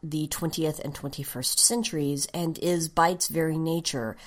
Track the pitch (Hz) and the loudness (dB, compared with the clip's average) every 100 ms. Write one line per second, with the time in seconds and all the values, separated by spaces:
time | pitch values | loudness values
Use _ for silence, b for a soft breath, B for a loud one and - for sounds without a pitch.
0 | 156 156 156 - 165 165 156 151 147 143 | -4 -2 -2 -2 -2 0 -2 -2 -6 -6
1 | 143 - 139 127 123 - - 233 220 160 | -8 -6 -6 -4 0 4 4 4 0 0
2 | 143 143 - 175 165 - 175 175 156 - | 0 0 -2 -2 -2 0 0 2 2 4
3 | 170 175 - 165 160 160 160 165 - 135 | 4 4 0 2 2 2 0 0 -2 -2
4 | 110 - | -4 -8